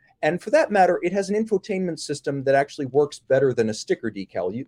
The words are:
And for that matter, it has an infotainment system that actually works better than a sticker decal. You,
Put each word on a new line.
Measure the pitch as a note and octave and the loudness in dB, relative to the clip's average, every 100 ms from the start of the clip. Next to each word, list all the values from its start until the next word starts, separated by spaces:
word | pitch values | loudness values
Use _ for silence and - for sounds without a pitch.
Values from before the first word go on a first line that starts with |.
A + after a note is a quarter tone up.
| _ _ | _ _
And | D#3 F3 | -2 -2
for | - | 0
that | D4 D4 | 2 2
matter, | G3+ F3+ C3 | 4 4 4
it | E3+ | 0
has | G3+ F#3 | -2 -2
an | G#3 | -2
infotainment | A3 G3 - F#3+ F3+ D#3 | 0 -2 -2 -4 -4 -6
system | - C#3+ - C#3 | -8 -8 -6 -4
that | C3+ C3+ | 2 2
actually | C#3+ - C3+ | 2 -4 -2
works | C#3 D3 - | 0 0 -2
better | - C3 C3+ | 0 2 2
than | A#2+ A2 | 2 0
a | |
sticker | G#2+ - F#3 A2+ | -2 -4 -4 -4
decal. | G2 F#2+ G2 F2+ | -8 -8 -6 -4
You, | A2+ | -6